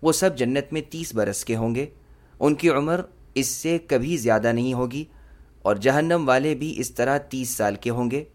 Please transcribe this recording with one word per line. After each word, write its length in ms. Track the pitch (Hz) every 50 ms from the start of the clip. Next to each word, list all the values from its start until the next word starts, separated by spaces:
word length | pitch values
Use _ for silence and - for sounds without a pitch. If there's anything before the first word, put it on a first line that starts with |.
وہ 100 | - 160
سب 260 | 156 156 190 190 160 123
جنت 360 | 123 117 131 143 139 143 160
میں 80 | 160 151 -
تیس 260 | - 165 165 - -
برس 300 | 110 107 101 101 - -
کے 100 | - 117
ہوں 200 | 110 113 113 117
گے، 100 | 120 139 147 - - - _ - - _ - _ -
ان 160 | - 147 151
کی 140 | 143 156 170
عمر 320 | 151 135 143 156 165 175 180 - - - - - -
اس 120 | 131 135 131
سے 300 | - - - 160 170 165
کبھی 400 | 165 - 147 123 120 147 175 160
زیادہ 340 | 110 117 110 110 107 117
نہیں 220 | 117 117 120 127 127
ہوگی، 320 | 120 127 123 120 143 156 156 - - - - - - - - - -
اور 140 | - 95 104
جہنم 480 | 101 98 135 131 147 156 165 170 175 156 131
والے 280 | 127 131 135 156 156
بھی 180 | 127 143 156 - -
اس 140 | 127 123
طرح 260 | - - 123 127 139 143
تیس 320 | 143 - - 131 127 117
سال 260 | - - 110 104 101
کے 140 | 101 - 120
ہوں 220 | 117 120 123 120
گے۔ 120 | 113 143 151 - _